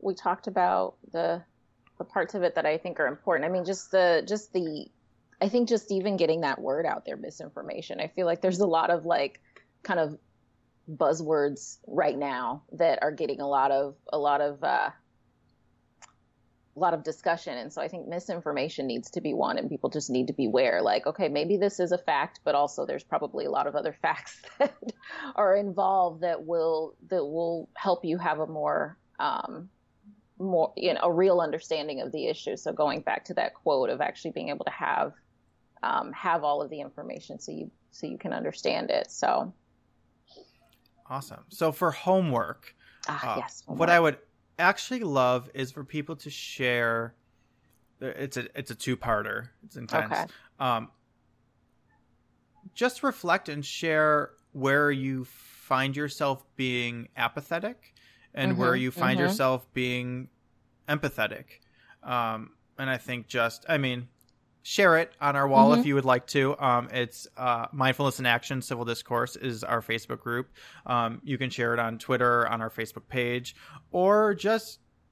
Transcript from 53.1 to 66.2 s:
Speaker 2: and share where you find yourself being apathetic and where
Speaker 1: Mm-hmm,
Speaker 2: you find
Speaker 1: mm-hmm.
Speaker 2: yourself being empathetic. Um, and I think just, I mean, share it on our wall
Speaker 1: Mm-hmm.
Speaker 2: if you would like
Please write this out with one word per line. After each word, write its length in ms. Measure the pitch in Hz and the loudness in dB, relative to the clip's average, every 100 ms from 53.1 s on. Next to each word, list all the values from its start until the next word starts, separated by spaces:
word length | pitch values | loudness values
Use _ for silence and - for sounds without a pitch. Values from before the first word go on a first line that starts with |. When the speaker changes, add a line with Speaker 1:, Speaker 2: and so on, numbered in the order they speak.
| - 175 170 - | -2 0 0 0
Speaker 2:
and 160 | 147 139 | -8 -8
share 640 | - 165 156 151 147 - _ _ | -4 0 4 4 4 0 _ _
where 380 | 139 135 143 147 | -2 4 4 4
you 340 | 135 135 131 | 2 -2 -4
find 720 | 127 - - - - 131 139 139 | -8 -16 -20 -12 -2 0 0 -2
yourself 480 | 147 - 143 131 - | -6 -2 -2 -2 -6
being 540 | - 127 123 120 120 - 127 | -4 -2 0 -2 -6 -10 -2
apathetic 760 | 120 147 - 170 202 247 _ _ _ _ _ | -2 -2 -6 -4 -4 -8 _ _ _ _ _
and 220 | 143 127 123 | -2 0 2
where 160 | 123 | 2
Speaker 1:
Mm-hmm, 100 | 127 | 2
Speaker 2:
you 80 | 127 | 0
find 260 | - 127 127 | 0 2 4
Speaker 1:
mm-hmm. 80 | - | 2
Speaker 2:
yourself 380 | - 131 127 - | 2 2 2 -2
being 540 | 127 123 123 123 123 131 _ _ _ _ _ - | -4 -2 -2 -4 -8 -12 _ _ _ _ _ -4
empathetic. 560 | 147 143 - 107 - - - _ _ _ - | -2 -2 -2 -4 -4 -16 -20 _ _ _ -16
Um, 460 | - 123 113 110 110 _ _ - | -4 -2 -2 -4 -10 _ _ -8
and 100 | 135 | -4
I 100 | 123 | -4
think 280 | - 123 - | -4 -8 -4
just, 400 | 123 117 - - | 0 0 0 -2
I 100 | 156 | 0
mean, 300 | 131 123 123 _ _ _ _ _ | 0 -2 -8 _ _ _ _ _
share 320 | - - 190 160 | -4 4 6 6
it 120 | 170 - | 2 -2
on 140 | 143 | 0
our 140 | 139 139 | 2 6
wall 240 | 135 139 | 8 10
Speaker 1:
Mm-hmm. 80 | 190 | 8
Speaker 2:
if 60 | 151 | 4
you 100 | 139 | 2
would 80 | |
like 200 | 127 123 | 4 2